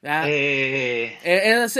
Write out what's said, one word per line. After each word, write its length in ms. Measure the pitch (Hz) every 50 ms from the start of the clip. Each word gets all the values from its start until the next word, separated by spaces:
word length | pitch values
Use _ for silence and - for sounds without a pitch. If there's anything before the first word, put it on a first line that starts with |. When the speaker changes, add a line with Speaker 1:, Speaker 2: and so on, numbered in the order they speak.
Speaker 1:
¿Verdad? 240 | _ 143 147 156 160 147
Speaker 2:
Eh. 880 | 151 147 139 143 143 135 135 135 135 139 127 123 123 117 117 113 113 - -
Speaker 1:
E-, 400 | 165 175 190 196 220 226 233 240
esa, 160 | 226 - 269